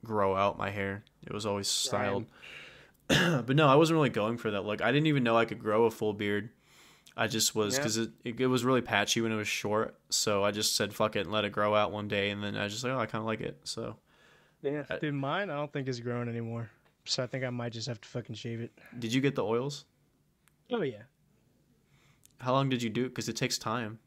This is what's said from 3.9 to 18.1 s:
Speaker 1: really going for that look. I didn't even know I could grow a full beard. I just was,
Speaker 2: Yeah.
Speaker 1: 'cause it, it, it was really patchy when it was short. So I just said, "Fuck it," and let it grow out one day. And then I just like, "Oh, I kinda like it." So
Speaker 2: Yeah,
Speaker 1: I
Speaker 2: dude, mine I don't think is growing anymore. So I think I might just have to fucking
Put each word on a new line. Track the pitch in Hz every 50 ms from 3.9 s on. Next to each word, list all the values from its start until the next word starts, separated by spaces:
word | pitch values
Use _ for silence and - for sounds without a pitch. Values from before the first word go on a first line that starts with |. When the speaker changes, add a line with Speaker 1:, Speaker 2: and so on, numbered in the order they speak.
| 165 160
Speaker 1:
really | 151 123
going | 104 113 104 110 117
for | 117 - 113
that | 104 101 92
look. | 104 104 - 82
I | 110
didn't | 127 143 156
even | 160 151 143 127
know | 117 117
I | 117 117
could | 113 110 107
grow | 120 107 104 110 117
a | 113 110
full | - 113 107 104
beard. | 101 104 104 104 104 104 120 - _ _ _ _ - - - - _ _ - -
I | - 117 107
just | - 110 107 - -
was, | 107 110 104 113
Speaker 2:
Yeah. | 135 143
Speaker 1:
'cause | 120 107 113
it, | 113 113 - _ _
it, | 127 113 113
it | 127 127
was | 127 127 117
really | 127 131 127 120
patchy | - 113 101 104 104 - 117
when | 113 113 110
it |
was | 107 104 101
short. | - - - 104 104 107 110 - - _ _ _
So | - - - - 104 101 98
I | 104
just | 101 104 107 - -
said, | - 110 98 101
"Fuck | - 110 107 107
it," | 110
and | 98 80 104
let | 107 104
it | 104
grow | 101 - 104 107 107
out | 107 104 92 87
one | 107 104 104
day. | 107 101 98 101
And | 104 101 104
then | 104 101
I | 104 104 104
just | 101 113 127
like, | 123 131
"Oh, | 131
I | 117
kinda | 107 - 113 110
like | 110 110 110
it." | - - - - _
So | - - - 113 120 117 - _ _ _ _ _ - - _ _ _ _ _
Speaker 2:
Yeah, | - 139 143 147 143 -
Speaker 1:
I | - -
Speaker 2:
dude, | - 151 143
mine | 139 135 135 151 180 202 196
I | 151
don't | 143 147 147 -
think | 147 135 131
is | 127 120
growing | 117 123 120 120 120 120
anymore. | 117 117 117 117 117 117 117 113 - _ _ _ _ _ _
So | - - - 131
I | 123
think | - 131 127
I | 127
might | 123 123 120 120 110
just | 113 110
have | 135 120 107
to | -
fucking | -